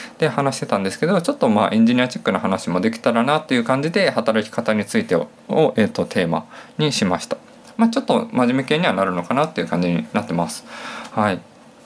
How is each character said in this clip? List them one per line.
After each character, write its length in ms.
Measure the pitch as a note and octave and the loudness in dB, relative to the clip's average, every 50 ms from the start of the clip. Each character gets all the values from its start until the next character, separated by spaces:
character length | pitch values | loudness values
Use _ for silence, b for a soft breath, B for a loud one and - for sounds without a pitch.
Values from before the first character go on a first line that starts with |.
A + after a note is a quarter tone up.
| B B B - | B B B -2
で 100 | D#3+ D3+ | -2 0
話 280 | - D3 C#3 C#3 C3 | 0 0 0 -2 -2
し 40 | - | -4
て 60 | A#2+ | -4
た 100 | - G#2 | -2 -2
ん 60 | G2+ | 0
で 80 | F#2+ F#2+ | 0 -2
す 80 | - - | -4 -2
け 80 | D3+ | 0
ど、 160 | E3 G3+ F3+ | 0 0 0
ち 80 | E3+ - | 0 -2
ょ 40 | C#4+ | 0
っ 20 | |
と、 120 | - - B2 | 2 2 4
ま 200 | G#2 G#2+ G#2 - | 4 4 2 4
あ、 20 | |
エ 60 | G#2 A2+ | 4 4
ン 80 | A2+ | 6
ジ 80 | A#2 B2 | 6 6
ニ 80 | B2 | 4
ア 60 | B2+ B2 | 2 0
チ 100 | - - | -2 -4
ッ 40 | |
ク 100 | - - | -2 0
な 80 | G2 F2 | 0 0
話 280 | - F#2+ F#2+ F#2 - F2+ | 0 -2 -2 -2 -2 -2
も 120 | F2 F#2 | -2 0
で 100 | G#2 A2+ | 0 0
き 80 | A2+ - | -2 0
た 140 | - B2 | 0 0
ら 100 | A#2 A#2 | 2 2
な 160 | A#2+ C3+ D3+ D#3 | 2 2 0 0
っ 80 | - | 0
て 80 | - C#3 | 0 0
い 40 | A#2+ | 0
う 60 | A#2 | 2
感 160 | A#2+ C3 C3+ | 0 0 0
じ 120 | C#3+ E3 | 0 0
で、 180 | E3+ G#3 F#3 C#3+ | 0 2 2 2
働 340 | A#2+ A#2+ A2+ - A2 A2 G#2+ | 0 0 0 0 0 0 -2
き 60 | - | -2
方 240 | - - A#2 - G#2+ | -4 -4 -2 0 0
に 100 | G#2 G2+ | 0 0
つ 140 | - - A2+ | -2 -2 -2
い 60 | - | 0
て 100 | - F2+ | 2 0
を、 140 | - - - - - - - | 0 0 -2 -10 -14 -8 -2
を、 240 | - D3+ D#3+ - - | 2 2 2 4 4
え 80 | A2+ G#2+ | 2 0
っ 40 | - | 2
と、 160 | - - F2+ | 0 -2 -4
テ 200 | - - G#2+ F2+ | -2 -2 -2 0
ー 40 | E2 | 0
マ 180 | D#2+ D#2+ B B B B B B B - | -2 -4 B B B B B B B -2
に 120 | D#3 D3 | -2 -2
し 140 | A#2+ - G#2+ | 0 0 0
ま 160 | F#2 F2 - | 0 0 -2
し 60 | - | -4
た。 100 | - - - - - - - - - - | -6 -10 -10 -10 -14 -20 -20 -20 -8 0
ま 100 | - A3+ | 2 2
あ、 20 | A3+ | 2
ち 120 | - C#4 | 2 0
ょ 20 | |
っ 20 | - | 0
と 240 | - C3+ A2+ - - | 0 0 0 0 -2
真 140 | - B2 B2 | 0 0 2
面 100 | A#2+ B2+ | 2 2
目 80 | C3+ C3 | 0 0
系 140 | - D3+ D#3+ | 0 0 2
に 80 | F3+ | 2
は 60 | D3+ | 2
な 120 | F#2+ F#2+ G2 | 2 2 0
る 80 | F#2+ | 0
の 100 | F2+ F2 | -2 -2
か 120 | F2 - A#2+ | -2 -2 0
な 120 | C3+ D#3 | 0 0
っ 60 | E3 | -2
て 80 | - - | -2 -6
い 40 | E2 | -4
う 40 | - | -2
感 120 | E2+ F2 | -2 0
じ 80 | F2 F2 | 0 0
に 160 | E2+ E2 D#2 - | 0 -2 -2 -4
な 100 | - G#2+ | -4 -4
っ 40 | - | -4
て 80 | - E2+ | -2 -2
ま 140 | E2 E2+ E2 | -2 -2 -2
す。 160 | - - B B B B B B B B B B | -6 -10 B B B B B B B B B B
は 180 | - A2 G#2+ G#2 | -2 0 0 0
い。 80 | F#2 - - - - - - - - - - | -2 -4 -8 -14 -20 -20 -20 -20 -20 -20 -20